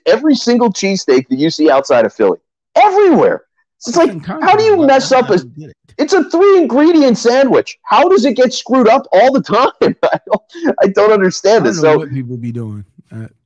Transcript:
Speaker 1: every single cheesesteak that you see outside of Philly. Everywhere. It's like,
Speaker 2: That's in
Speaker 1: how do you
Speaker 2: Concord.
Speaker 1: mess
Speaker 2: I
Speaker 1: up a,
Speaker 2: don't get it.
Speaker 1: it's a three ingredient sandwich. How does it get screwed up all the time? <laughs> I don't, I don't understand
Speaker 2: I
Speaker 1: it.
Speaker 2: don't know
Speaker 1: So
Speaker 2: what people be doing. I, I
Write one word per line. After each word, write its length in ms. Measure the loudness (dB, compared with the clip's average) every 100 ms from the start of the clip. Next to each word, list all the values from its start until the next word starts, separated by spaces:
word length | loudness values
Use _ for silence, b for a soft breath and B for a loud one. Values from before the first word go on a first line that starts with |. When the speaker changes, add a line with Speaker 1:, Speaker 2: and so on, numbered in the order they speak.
| -2
Speaker 1:
every 300 | 0 0 0
single 360 | 0 0 0
cheesesteak 540 | -2 -4 -4 0 0 0
that 100 | -4
you 100 | -4
see 180 | 0 0
outside 380 | 0 0 0 0
of 60 |
Philly. 260 | 0 -2 -2 _ _ _ 0
Everywhere. 720 | 2 2 2 2 0 -2 _ _ _ _
It's 120 | -6 0
like, 160 | 0
Speaker 2:
That's 160 | -2 -12
in 140 | -6
Speaker 1:
how 120 | 0
do 80 | 2
you 80 | 2
Speaker 2:
Concord. 140 | 2 4
Speaker 1:
mess 240 | 2 2
Speaker 2:
I 80 | 0
Speaker 1:
up 120 | 2
a, 80 | -2
Speaker 2:
don't 200 | -4 -18
get 120 | -20
it. 60 | -20 _ -6
Speaker 1:
it's 140 | -2
a 100 | 0 0
three 280 | 2 4 4
ingredient 600 | 2 2 2 4 2 2
sandwich. 600 | 0 2 2 0 -2 -10
How 260 | -2 0 2
does 160 | 2
it 100 | 0 0
get 160 | -2
screwed 320 | -2 -4 0 2
up 220 | 2 0
all 200 | 0 2
the 100 | 0
time? 280 | -2 -2 -2 -2
<laughs> 60 |
I 380 | -4 -2 -4 -4
don't, 520 | -4 -6 _ -8 -6 -2
I 40 | -2
don't 240 | 0 2
understand 560 | 2 0 -2 0 0 0
Speaker 2:
I 40 |
Speaker 1:
it. 20 |
Speaker 2:
don't 80 | 0
know 100 | 0
Speaker 1:
So 40 | 0
Speaker 2:
what 120 | -2
people 260 | -10 -10 -10
be 160 | -10
doing. 320 | -10 -12 -14 -18 _ _
I, 60 | -18
I 20 | -18 _